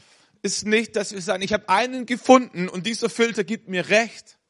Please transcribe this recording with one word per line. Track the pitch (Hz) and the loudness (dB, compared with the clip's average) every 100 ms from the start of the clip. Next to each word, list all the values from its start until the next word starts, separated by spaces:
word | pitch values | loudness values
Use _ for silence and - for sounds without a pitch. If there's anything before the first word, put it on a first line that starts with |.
| _ _ _ _ | _ _ _ _
ist | 202 - 202 | -8 -6 0
nicht, | 214 220 214 | 0 0 -4
dass | 196 | -6
wir | 202 | -8
sagen, | 170 185 | -6 -4
ich | 190 | -2
habe | 208 - | -4 2
einen | 185 254 254 233 | 0 2 -4 -6
gefunden | 240 - 254 247 170 180 | -2 6 6 6 -4 -6
und | 185 175 | -6 -6
dieser | 233 233 | -4 -4
Filter | - 233 220 | 0 0 0
gibt | 175 220 - | -4 -6 -4
mir | 185 151 | -6 2
recht. | 208 226 - - _ _ | 2 0 -6 -20 _ _